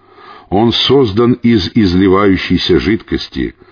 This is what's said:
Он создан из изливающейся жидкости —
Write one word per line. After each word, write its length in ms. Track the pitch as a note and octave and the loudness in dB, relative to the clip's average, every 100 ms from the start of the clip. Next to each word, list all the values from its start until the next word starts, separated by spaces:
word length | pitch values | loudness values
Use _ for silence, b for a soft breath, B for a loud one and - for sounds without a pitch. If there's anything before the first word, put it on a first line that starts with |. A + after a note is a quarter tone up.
| B B B B B | B B B B B
Он 240 | F#2+ A#2 | 0 0
создан 640 | G2+ - C3+ B2 G2 A#2+ | 0 0 2 0 0 0
из 360 | B2 A#2 A#2 G2+ | 0 0 0 0
изливающейся 1040 | A#2+ G2+ F2+ G2 F#2+ G#2 F#2 - F2 - E2+ | 0 0 2 2 2 2 0 -2 -4 0 -2
жидкости — 720 | B1+ A2 - D2+ - C#2 A#1 - B | 0 -4 -4 -10 -8 -8 -10 -10 B